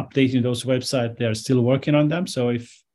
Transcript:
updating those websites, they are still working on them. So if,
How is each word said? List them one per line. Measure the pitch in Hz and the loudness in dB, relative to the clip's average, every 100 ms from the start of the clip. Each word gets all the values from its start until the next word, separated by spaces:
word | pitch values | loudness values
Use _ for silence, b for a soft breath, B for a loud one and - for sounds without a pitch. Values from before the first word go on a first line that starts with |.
updating | - 139 131 131 | -4 0 2 2
those | 120 120 | 0 -2
websites, | 123 127 - 131 117 113 | -2 -2 -2 -4 -4 -2
they | 117 | -4
are | 107 | -4
still | - 127 | 0 2
working | 117 135 151 147 | 4 2 2 2
on | 151 | 2
them. | 170 185 | 0 -4
So | - 123 | -2 -2
if, | 120 120 - _ | -2 -6 -20 _